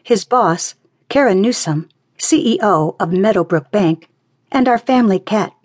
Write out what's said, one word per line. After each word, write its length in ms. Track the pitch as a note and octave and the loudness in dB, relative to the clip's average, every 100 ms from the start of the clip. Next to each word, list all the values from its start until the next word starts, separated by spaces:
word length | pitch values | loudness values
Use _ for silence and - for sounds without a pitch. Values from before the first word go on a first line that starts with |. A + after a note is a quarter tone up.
his 240 | - A3+ - | 0 -2 0
boss, 480 | B3+ F3+ F3 - - _ _ _ | 0 2 -2 -8 -14 _ _ _
Karen 320 | C#4 C4 F#3+ | 0 2 2
Newsom, 480 | A3 A#3+ D#3+ D3+ E3 _ _ _ | 0 -2 -4 -4 -6 _ _ _
C 380 | - D#4+ A#3+ A3+ | -2 -2 0 0
E 40 | |
O 320 | G#3+ E3 D#3 - | 0 0 -2 -4
of 140 | F3 | -4
Meadowbrook 560 | F#3 G#3 G3 E3+ E3 C#3 | 0 0 0 0 -4 -2
Bank, 400 | G#3 F3 D#3+ - _ _ _ _ | 0 0 -2 -8 _ _ _ _
and 180 | C4+ B3+ | -2 0
our 80 | A#3 | 0
family 420 | - B3+ A3+ F#3 | 0 2 2 0
cat 340 | - G#3+ A3+ _ | -2 -4 -4 _